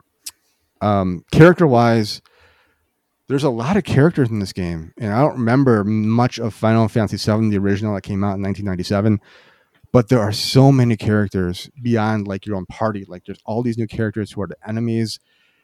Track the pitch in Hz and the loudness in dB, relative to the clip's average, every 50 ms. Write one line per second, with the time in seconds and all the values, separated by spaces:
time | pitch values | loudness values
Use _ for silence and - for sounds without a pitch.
0 | _ _ _ _ - - - _ _ _ _ _ _ _ _ - 101 107 104 98 | _ _ _ _ -20 -20 -20 _ _ _ _ _ _ _ _ -4 -2 0 0 0
1 | 95 92 90 82 - - - - 160 175 175 - 175 147 123 117 120 117 117 113 | 0 -2 -4 -6 -8 -2 4 6 8 8 8 6 2 4 4 4 4 4 4 2
2 | 107 107 - - _ _ _ _ _ _ _ _ _ _ _ _ _ _ _ _ | 0 -2 -6 -12 _ _ _ _ _ _ _ _ _ _ _ _ _ _ _ _
3 | _ _ _ _ _ - 131 139 139 147 120 113 117 143 202 208 160 - 120 131 | _ _ _ _ _ -4 -2 0 0 0 -2 -2 -2 -2 0 -2 0 0 2 4
4 | 139 175 170 - 131 113 113 104 95 - - - 90 85 85 80 80 85 - - | 4 4 4 2 -2 0 0 -4 -4 -6 -6 -6 -6 -6 -6 -8 -10 -14 -14 -8
5 | 117 104 101 117 147 151 - 131 117 113 123 143 139 131 113 107 98 104 110 110 | -6 -4 0 2 0 0 0 -2 -2 0 2 2 4 4 4 2 2 0 0 0
6 | 107 110 113 117 120 127 - - 117 110 - - - 110 113 113 113 - - 120 | 0 0 2 2 0 0 -2 -4 -8 -8 -6 -2 0 2 4 4 2 2 0 -2
7 | 107 101 104 95 - 110 107 110 113 107 104 98 98 98 101 98 110 107 104 95 | -2 -2 -4 -4 -2 0 0 0 0 0 0 0 0 0 -2 -2 -2 -4 -6 -6
8 | - - 104 95 101 101 98 98 98 98 98 90 101 101 92 87 90 - 107 101 | -6 -6 -4 -4 -2 -4 -4 -4 -4 -6 -6 -6 -6 -6 -6 -6 -4 -2 -2 0
9 | 104 113 107 98 _ _ _ - _ _ _ _ _ _ _ _ _ _ - 123 | 2 2 0 0 _ _ _ -20 _ _ _ _ _ _ _ _ _ _ 2 2
10 | 117 - 131 120 104 104 104 - - - - 135 135 139 139 131 120 120 113 98 | 4 4 2 2 2 0 -4 -6 -6 0 4 6 6 6 6 4 4 2 0 -2
11 | - 107 107 104 104 92 - 98 92 87 90 - - - _ - 120 120 117 110 | 0 0 0 0 0 0 -2 -4 -4 -4 -4 -8 -12 -20 _ -8 -4 -2 0 0
12 | 107 110 110 107 98 101 98 98 - 104 104 95 90 - - - 110 110 104 101 | 0 0 -2 -2 -4 -6 -8 -10 -8 -8 -8 -8 -8 -10 -8 -4 -4 -4 -4 -4
13 | 98 87 90 90 _ - 95 - - - 107 117 127 120 110 117 113 104 - - | -10 -12 -18 -20 _ -16 -16 -14 -10 -6 -6 -4 -2 -4 -4 -4 -6 -8 -4 -4
14 | 113 107 - 113 104 - - 104 98 85 90 _ - 98 110 113 117 117 113 113 | -4 -4 -4 -6 -8 -8 -8 -10 -10 -10 -10 _ -12 -8 -6 -4 -4 -2 -2 -2
15 | 113 107 - - _ _ _ _ _ _ _ _ | -4 -4 -6 -12 _ _ _ _ _ _ _ _